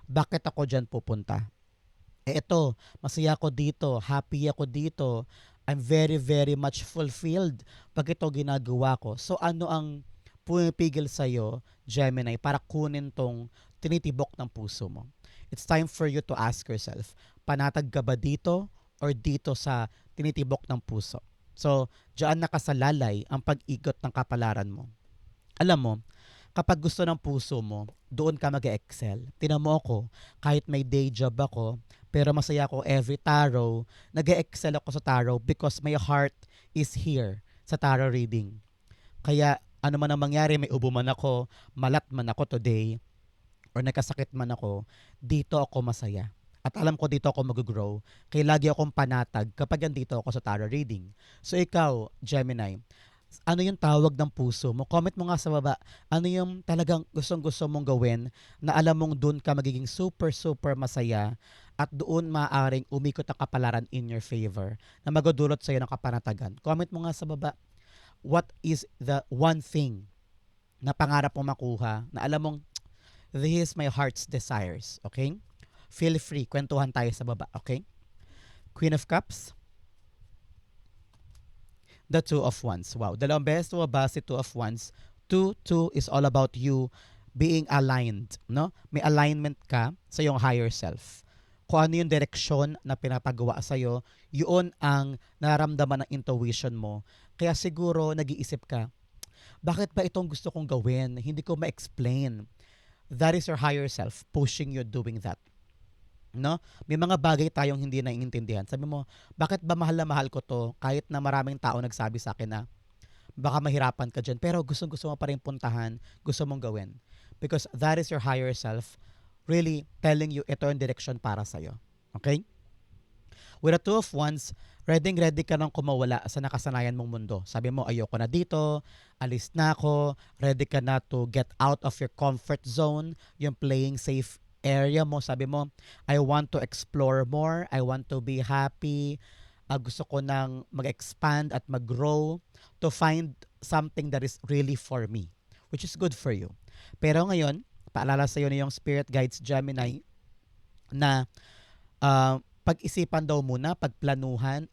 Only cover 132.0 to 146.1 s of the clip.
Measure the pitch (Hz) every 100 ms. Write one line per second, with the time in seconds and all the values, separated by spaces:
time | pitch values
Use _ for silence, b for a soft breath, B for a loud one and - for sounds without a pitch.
132 | 131 - 143 131 - 147 127 120 156 151
133 | 160 160 b b 147 123 139 131 135 139
134 | - 135 120 - _ _ 139 139 139 151
135 | 156 147 - 127 135 143 143 - B B
136 | B 143 139 147 147 147 127 - - -
137 | 135 131 123 151 156 165 185 131 127 131
138 | 127 135 117 131 120 139 139 - 151 143
139 | 143 143 b b b b b 139 120 -
140 | - 139 139 135 131 131 - 135 139 -
141 | - - 151 147 151 127 - 131 117 120
142 | 147 151 151 170 - - b b 160 -
143 | 160 160 160 - - _ - 160 151 -
144 | 147 135 131 - 117 143 139 135 - 127
145 | 107 110 85 - _ b b - - 156
146 | 175